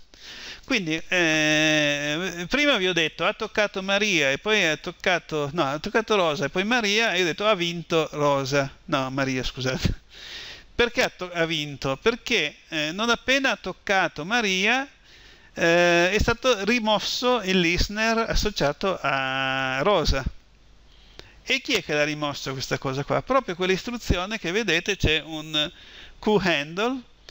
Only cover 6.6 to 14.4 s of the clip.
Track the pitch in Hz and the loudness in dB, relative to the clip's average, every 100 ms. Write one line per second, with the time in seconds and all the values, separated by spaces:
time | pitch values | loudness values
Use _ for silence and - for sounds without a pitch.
6.6 | 202 247 208 208 226 175 175 143 214 196 | 0 0 2 2 2 2 0 0 2 2
7.6 | 170 170 160 165 151 151 147 139 131 143 | 0 -4 -2 0 0 0 2 2 2 0
8.6 | 139 - - 143 131 135 131 131 123 - | -2 -6 -4 -2 -2 -2 -2 -2 -4 -4
9.6 | 127 131 - - - - - - - - | -4 -2 -2 -2 -8 -20 -16 -16 -16 -18
10.6 | - - 233 254 196 - 180 175 165 160 | -8 0 0 2 -2 -2 -6 -2 0 0
11.6 | 147 139 139 135 226 233 - 214 151 - | -4 -4 -4 0 0 0 0 0 0 -4
12.6 | - 160 151 185 233 226 - 277 269 208 | -8 -4 -4 -2 0 0 2 0 2 -2
13.6 | 190 - - 190 165 - 165 240 | -6 -8 0 2 0 -2 -4 0